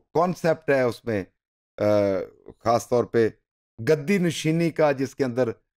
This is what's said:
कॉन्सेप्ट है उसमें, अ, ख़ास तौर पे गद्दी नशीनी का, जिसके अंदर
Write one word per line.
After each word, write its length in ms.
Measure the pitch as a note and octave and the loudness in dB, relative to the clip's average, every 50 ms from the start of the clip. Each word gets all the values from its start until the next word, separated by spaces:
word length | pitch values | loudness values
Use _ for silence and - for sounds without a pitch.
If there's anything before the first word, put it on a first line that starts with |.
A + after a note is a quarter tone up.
| - _ - | -8 _ -2
कॉन्सेप्ट 560 | D3+ E3+ F#3 E3+ - - E3+ D#3+ D#3 - - | 0 0 0 -2 -2 -2 -2 -2 -2 0 0
है 160 | C#3 C3+ C3 | 0 2 2
उसमें, 400 | A#2+ G#2+ - - A#2 A2 G2+ F2+ - _ _ _ _ _ _ _ _ _ - | 0 -2 -4 -6 -4 -4 -4 -4 -6 _ _ _ _ _ _ _ _ _ -2
अ, 420 | G#2+ G#2 G#2 G#2 G2+ G2+ G2 F#2 - - - _ G1+ G1+ | 0 2 2 4 2 2 0 -2 -4 -8 -12 _ _ -20
ख़ास 360 | - _ - A2 A#2 A#2 - - | -20 _ -2 0 0 0 0 0
तौर 160 | B2 A#2+ A2+ | 0 0 0
पे 420 | - - A#2 A2+ G#2 - _ _ _ _ _ _ _ _ - | 0 0 2 2 0 0 _ _ _ _ _ _ _ _ -8
गद्दी 380 | A2+ C3 D#3 D3 C#3+ C#3+ G3+ G3 | -2 -2 0 0 0 0 0 0
नशीनी 520 | F3+ F3 - - - D#3 D#3+ E3 E3+ E3 | 0 -2 -2 -2 -2 -2 0 0 0 -2
का, 220 | D#3 - D#3 D3+ C#3 | 0 0 0 0 0
जिसके 320 | C3 C3+ B2+ - - C3+ | 0 -4 -6 -4 -4 -4
अंदर 300 | B2+ A#2 A#2+ B2+ A#2 G#2+ - _ _ _ _ | -2 0 0 -2 -2 -2 -6 _ _ _ _